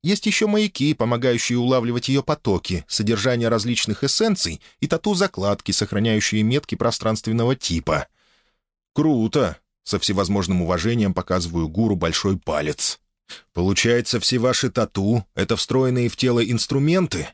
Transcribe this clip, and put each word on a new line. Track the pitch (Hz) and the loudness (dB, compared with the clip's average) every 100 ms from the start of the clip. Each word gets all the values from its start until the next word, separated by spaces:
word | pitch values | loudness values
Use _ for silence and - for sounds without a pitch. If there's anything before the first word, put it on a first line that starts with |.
| 156 | 0
Есть | 208 214 | 0 0
еще | - 214 | 0 2
маяки, | 214 214 - 143 | 2 0 0 0
помогающие | 151 117 120 127 120 - 123 | 0 0 2 2 0 0 0
улавливать | 123 127 117 120 123 | 2 2 0 -4 0
ее | 139 | -2
потоки, | 135 151 - 90 - 90 - | 0 -2 0 -2 -2 -6 -4
содержание | - 107 110 117 120 117 | -2 0 0 0 0 0
различных | 113 113 117 - 104 | 0 0 -2 -2 -2
эссенций | 139 - 226 190 - 80 - _ | -2 2 2 2 -2 -6 -16 _
и | - | -2
тату-закладки, | 165 208 185 196 - 98 101 - | 0 0 0 0 0 -2 0 -2
сохраняющие | 92 104 104 113 107 - 107 | -2 -2 0 2 2 0 0
метки | 107 139 - - | 2 0 -2 -2
пространственного | 120 - 110 110 - 113 117 131 | -2 0 -2 -2 -2 0 0 0
типа». | - 82 80 76 - _ _ _ _ _ _ _ _ | -2 -2 0 -2 -4 _ _ _ _ _ _ _ _
«Круто!» | - 156 131 110 147 101 - _ _ | 0 2 2 2 0 0 -4 _ _
Со | - 101 | -6 -2
всевозможным | - 98 92 101 87 92 | 0 0 2 0 2 0
уважением | 85 87 101 117 101 | 2 0 0 0 0
показываю | 90 - 92 85 85 80 | 0 -2 -2 0 -2 -2
гуру | 85 113 95 | 0 0 2
большой | 82 - 101 95 | 0 0 0 -2
палец. | - 76 76 - - - _ _ _ - _ | -2 -2 -2 -2 -2 -4 _ _ _ -20 _
«Получается, | - 92 101 113 120 - 117 | -2 0 2 2 0 0 -2
все | - 127 | 0 0
ваши | 123 127 123 | 2 0 0
тату — | 123 107 98 98 117 - | 0 -2 0 0 0 -2
это | - 95 110 | -4 -2 0
встроенные | - 131 131 123 120 | 0 2 2 2 -2
в | - | 0
тело | 127 120 | 0 2
инструменты?» | 113 117 - 139 147 180 175 - 147 | 2 0 0 0 2 2 0 -4 -8